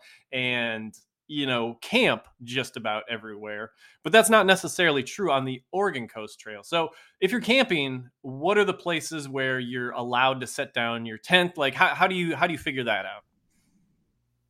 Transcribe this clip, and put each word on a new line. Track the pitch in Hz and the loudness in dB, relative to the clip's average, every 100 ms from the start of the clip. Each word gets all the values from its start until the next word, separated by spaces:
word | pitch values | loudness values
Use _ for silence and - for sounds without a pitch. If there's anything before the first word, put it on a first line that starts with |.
| - - _ | -12 -20 _
and, | 131 127 123 117 110 110 - _ _ - | -4 -2 -2 -2 -6 -10 -16 _ _ -10
you | 147 139 | -4 -2
know, | 120 117 120 | -2 -2 -8
camp | - 233 208 113 - - | -2 2 2 0 -4 -20
just | 120 127 123 123 | -8 -6 -6 -6
about | 110 107 107 | -6 -6 -6
everywhere. | 113 110 104 107 104 110 _ - _ | -10 -10 -14 -12 -10 -12 _ -20 _
But | 156 | 4
that's | 208 214 | 6 8
not | 220 190 | 6 6
necessarily | 185 156 - 175 143 | 4 2 0 2 2
true | 135 - 180 | -2 -4 0
on | 135 | 0
the | 131 127 _ | -2 -8 _
Oregon | 180 202 139 113 | -4 -2 -4 -10
Coast | 117 107 - | -12 -14 -14
Trail. | 110 104 | -16 -16
So | - 170 160 - - - | -4 -2 -2 -6 -20 -2
if | 185 | -2
you're | 233 | 0
camping, | 208 262 262 165 139 131 123 _ | 2 2 2 0 -2 -6 -12 _
what | 135 131 165 208 | -14 -4 0 2
are | |
the | 202 | 2
places | 202 175 165 - 160 139 | 0 -4 -4 -6 -10 -8
where | 135 131 127 | -4 -2 -2
you're | 123 127 123 | -4 -6 -6
allowed | 123 120 123 131 131 | -6 -2 2 2 0
to | 120 | -6
set | - 135 | -8 -6
down | 123 117 117 117 | -2 -2 -4 -8
your | 110 | -10
tent? | - 180 175 165 | 2 4 4 0
Like, | 139 | 2
how, | 131 180 | 6 6
how | 143 185 | 6 2
do | 185 | 2
you, | 170 143 | -2 2
how | 175 | 0
do | |
you | 156 | 0
figure | 160 131 117 | -4 -2 0
that | 104 95 | 0 -2
out? | 104 - _ _ _ _ _ _ _ _ _ _ _ | -12 -18 _ _ _ _ _ _ _ _ _ _ _